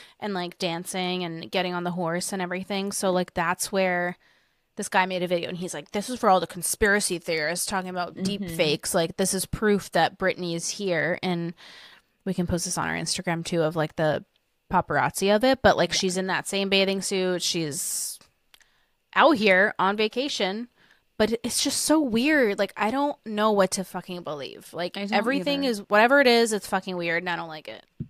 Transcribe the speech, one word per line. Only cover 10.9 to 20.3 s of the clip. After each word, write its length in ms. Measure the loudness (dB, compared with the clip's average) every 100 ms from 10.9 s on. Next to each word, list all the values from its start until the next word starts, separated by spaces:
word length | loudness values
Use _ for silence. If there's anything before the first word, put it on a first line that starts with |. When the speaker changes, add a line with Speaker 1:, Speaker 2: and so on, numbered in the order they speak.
| 0 0 -2
Speaker 1:
And 300 | -2 -4 -4 -10 -20 -20 -20 -20 _ _
we 80 | -6
can 120 | -4 -2
post 180 | -2
this 140 | -4 -4
on 80 | -2
our 60 |
Instagram, 500 | -2 -2 -4 -4 -4
too, 180 | -2 0
of, 120 | 0
like, 220 | 0 -4 0
the 280 | 0 0 -6 _ _ _ -2
paparazzi 600 | -2 2 0 0 0 2
of 80 | 4
it. 180 | 4 4
But, 140 | 4 6
like, 140 | 2
Speaker 2:
Yeah. 60 | 0
Speaker 1:
she's 200 | -2 -2
in 100 | -2
that 180 | -4 -2
same 220 | -2 2
bathing 320 | 2 2 0
suit. 400 | -2 -2 0 -2
She's 760 | -2 -2 -4 -4 -6 -6 -6 -10 _ _ _ _ _ _ _ _ _
out 180 | 4 6 6
here 380 | 6 6 4 2
on 180 | -2 0
vacation. 720 | -2 -2 -4